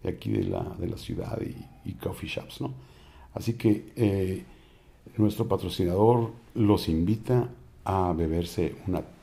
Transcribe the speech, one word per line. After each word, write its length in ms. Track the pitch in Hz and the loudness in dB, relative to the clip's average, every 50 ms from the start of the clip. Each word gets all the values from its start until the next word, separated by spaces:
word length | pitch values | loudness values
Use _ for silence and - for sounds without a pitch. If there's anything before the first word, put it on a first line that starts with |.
| - | -4
de 60 | 92 | -6
aquí 200 | 87 - - 110 | -6 -4 -4 -2
de 120 | 107 - - | 0 0 0
la, 200 | 95 92 - 85 87 87 | 0 -2 -4 -4 -6 -6
de 100 | 85 87 | -6 -6
la 100 | 85 - | -6 -6
ciudad 420 | - - - 82 - - - - - | -8 -8 -8 -8 -6 -6 -6 -6 -6
y, 480 | - - - - - - - - - - | -6 -8 -8 -12 -14 -16 -18 -14 -12 -12
y 40 | - | -10
coffee 360 | - - - 90 - - 80 | -6 -6 -8 -6 -6 -8 -8
shops, 320 | - - - - - - | -8 -8 -10 -10 -10 -8
¿no? 120 | 139 135 131 - - - - - - - - - - - - | -8 -8 -8 -10 -16 -20 -20 -20 -20 -20 -20 -20 -20 -12 -12
Así 200 | - - 117 113 | -6 -4 -4 -4
que, 380 | 117 - 113 104 104 - - - | 2 2 2 2 2 0 -10 -2
eh, 500 | - 117 104 98 98 95 92 92 90 - - - - - - - - - - - - _ - - | 2 2 2 2 2 0 0 -2 -4 -8 -14 -20 -20 -20 -20 -20 -20 -20 -20 -20 -20 _ -12 0
nuestro 300 | - 107 104 - - 117 | 2 2 2 2 0 0
patrocinador 840 | - - 95 - 92 - - 95 87 87 95 107 113 120 120 117 113 - - - - - | 0 0 -2 -2 -6 -2 0 0 2 4 6 6 6 6 6 2 -2 -6 -12 -20 -10 0
los 340 | - 110 101 104 87 - | 2 6 6 6 4 4
invita 640 | - 80 80 85 92 110 110 - - 127 123 - - - - - - - - - | 0 0 2 2 2 0 0 0 2 2 2 2 0 -8 -16 -20 -20 -20 -8 -4
a 300 | 104 95 95 92 90 85 | 0 0 2 2 2 2
beberse 640 | 80 85 78 80 85 85 85 - - 85 71 - - - | 0 0 0 0 0 -2 -2 -2 -2 -2 -2 -2 -6 -6
una 140 | 95 90 78 - - - - | -4 -4 -4 -4 -8 -16 -20